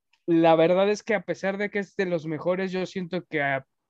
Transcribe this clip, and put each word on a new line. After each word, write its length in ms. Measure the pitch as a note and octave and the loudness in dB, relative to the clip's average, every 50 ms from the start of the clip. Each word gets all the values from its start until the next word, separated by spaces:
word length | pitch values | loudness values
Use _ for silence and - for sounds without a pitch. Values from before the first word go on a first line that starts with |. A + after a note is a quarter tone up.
| _ _ _ _ _ | _ _ _ _ _
La 300 | - E3 E3 E3 E3 E3 | 0 2 4 6 6 6
verdad 340 | D#3+ D#3+ E3+ F3+ F#3 G3 G3+ | 6 6 4 4 4 2 2
es 140 | G#3+ G3+ - | 0 -2 -2
que 120 | - G#3+ | -2 -4
a 60 | F#3+ - | -2 -2
pesar 340 | - - - - F#3+ G3 G3 | -6 -8 -6 -4 -4 -4 -4
de 120 | G#3 G3+ | -6 -6
que 100 | - G#3 | -4 -6
es 160 | G3 - _ | -8 -6 _
de 100 | - G3 | -4 -2
los 200 | F3+ F3 D#3+ C#3+ | -2 -2 -2 -4
mejores, 460 | D#3+ D#3 C#3+ D#3 E3+ F#3 F#3 F#3+ F#3+ | -4 -6 -4 -2 -2 -2 -2 -2 -4
yo 140 | F3+ F#3 F3+ | -4 -4 -6
siento 400 | - - G3 F3+ E3 F#3 F3 D3 | -6 -6 -8 -8 -6 -6 -8 -6
que, 160 | _ D#3 D3+ | _ -4 -4
ah, 240 | C#3+ C#3 C3+ C3+ - _ _ _ _ _ | -2 -2 -2 -4 -6 _ _ _ _ _